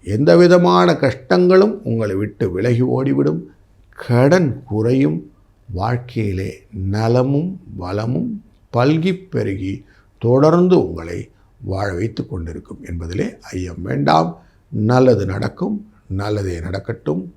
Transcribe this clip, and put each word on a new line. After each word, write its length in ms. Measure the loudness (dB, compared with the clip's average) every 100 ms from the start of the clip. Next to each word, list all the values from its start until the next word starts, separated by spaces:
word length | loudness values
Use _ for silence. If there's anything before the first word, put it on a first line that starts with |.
எந்த 340 | -4 0 4 6
விதமான 560 | 8 6 6 4 4
கஷ்டங்களும் 880 | 2 0 -2 0 2 6 6 4 0
உங்களை 300 | -4 -2 -2
விட்டு 360 | -2 -4 -4 -4
விலகி 300 | 0 0 2
ஓடிவிடும். 720 | 2 0 0 0 0 -2 -8 _ _ _ _
கடன் 720 | -20 -2 2 4 4 2 -4
குறையும். 680 | -6 -2 0 2 2 -2 -8 _ _ _ -12
வாழ்க்கையிலே 920 | -6 -4 -4 -4 -4 -4 -4 -6 -10 _
நலமும் 880 | -8 -4 0 2 2 2 0 -2 -8 -14 -12
வளமும் 680 | -8 -6 -4 -4 -4 -8 -14 _ _
பல்கி 560 | 0 2 2 0 -4 -6
பெருகி 540 | -6 -4 -4 -6 -8 -12 _ _ _
தொடர்ந்து 720 | 0 4 4 4 4 2 2
உங்களை 420 | -6 -10 -10 -12 _ _ _
வாழ 340 | -8 -6 -4
வைத்து 320 | -4 -6 -6 -10
கொண்டிருக்கும் 520 | -8 -10 -12 -16 -18
என்பதிலே 560 | -12 -10 -8 -6 -6 -8
ஐயம் 420 | -12 -10 -8 -10
வேண்டாம். 600 | -8 -4 2 2 2 -4 _ _ _
நல்லது 580 | -4 0 4 4 4 0
நடக்கும், 640 | -4 -6 -6 -6 -6 -10 _ _
நல்லதே 540 | -6 -4 -4 -4 -6
நடக்கட்டும். 760 | -6 -8 -8 -8 -6 -6 -6